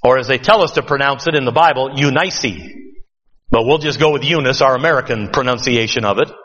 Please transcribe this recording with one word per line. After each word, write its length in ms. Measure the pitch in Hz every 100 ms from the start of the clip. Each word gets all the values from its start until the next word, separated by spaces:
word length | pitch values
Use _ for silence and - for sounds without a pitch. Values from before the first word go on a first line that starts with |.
or 160 | 127 127
as 100 | 117
they 100 | 131
tell 240 | 127 220
us 100 | 170
to 100 | -
pronounce 440 | - 143 139 139 165
it 80 |
in 100 | 156
the 80 | 127
Bible, 400 | 120 165 131 135 139
Eunice. 500 | 143 135 185 - 131 85 69 - - - - _ _ _ _
But 140 | 113
we'll 140 | 117 156
just 200 | 151 123
go 140 | 151
with 120 | 147
Eunice, 360 | 127 165 135 131
our 140 | 135
American 540 | 127 151 147 127 117 104
pronunciation 760 | - 127 123 135 120 113 123
of 140 | 110 101
it. 120 | 147 -